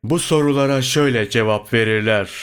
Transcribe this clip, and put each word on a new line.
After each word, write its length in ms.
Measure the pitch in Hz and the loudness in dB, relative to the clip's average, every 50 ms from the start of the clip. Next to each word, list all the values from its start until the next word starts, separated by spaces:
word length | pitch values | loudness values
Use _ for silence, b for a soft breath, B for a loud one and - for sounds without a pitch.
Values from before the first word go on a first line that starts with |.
| - | -2
Bu 160 | 110 160 175 | -2 -2 -2
sorulara 600 | - - 165 156 147 143 139 139 139 139 139 135 | 0 0 0 2 2 2 2 2 0 0 0 -2
şöyle 480 | 127 127 - 151 147 143 123 117 107 104 | -2 0 0 0 2 2 2 0 -2 0
cevap 440 | - 120 110 110 107 104 - - - | 0 0 2 2 0 -2 -2 0 0
verirler 560 | 117 113 110 110 107 107 113 110 104 98 - - - | 0 2 2 0 0 2 2 0 0 0 -4 -10 -16